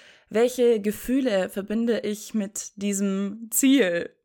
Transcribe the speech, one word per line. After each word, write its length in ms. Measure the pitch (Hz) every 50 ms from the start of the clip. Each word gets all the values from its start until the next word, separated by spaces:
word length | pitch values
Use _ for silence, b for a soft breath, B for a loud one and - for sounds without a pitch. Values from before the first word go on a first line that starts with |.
| B B B B B B
welche 520 | - 220 240 247 247 262 240 233 226 214
Gefühle 680 | 202 214 208 - - 240 254 277 262 247 202 190 185 202
verbinde 520 | - 202 190 208 208 226 233 240 220 -
ich 340 | - 208 214 208 - - -
mit 380 | 214 196 208 - - - - -
diesem 720 | 196 196 202 196 196 202 196 190 196 202 196 208 226 233 220
Ziel? 580 | - - 277 262 269 277 202 180 170 170 - - - _